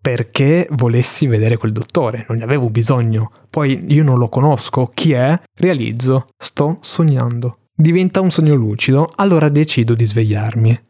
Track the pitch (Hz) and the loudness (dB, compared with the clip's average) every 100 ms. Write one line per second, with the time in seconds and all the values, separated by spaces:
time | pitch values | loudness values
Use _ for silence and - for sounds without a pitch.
0 | 143 123 120 - 135 165 175 143 120 120 | -4 -4 -6 -2 2 2 0 -2 0 0
1 | 123 - 143 113 110 117 110 110 - 180 | -2 -2 0 2 0 0 -2 -6 -4 -2
2 | 123 113 113 113 117 143 123 110 113 131 | -2 -4 -6 -6 -2 -2 0 -2 0 0
3 | 113 110 113 _ _ - 147 135 - 147 | 0 -2 -4 _ _ -4 -2 -2 0 2
4 | 151 127 117 - 143 139 - - 123 - | 2 2 0 0 0 0 -2 -4 -4 -2
5 | 165 127 131 170 _ _ 185 156 113 117 | 0 2 0 -2 _ _ -2 0 -4 -4
6 | 127 131 - _ - - 143 175 - - | 0 0 -2 _ -12 -4 -4 -4 -8 0
7 | 165 131 120 120 123 - _ - 156 170 | 0 2 -2 -4 -6 -10 _ 2 2 4
8 | 185 190 185 - 156 143 110 107 - 135 | 0 0 0 2 2 2 0 -2 0 2
9 | 160 - 202 165 151 147 151 - 117 117 | 0 0 2 2 2 2 0 0 0 2
10 | 113 110 110 104 107 110 113 120 _ | 0 0 0 0 -2 0 2 0 _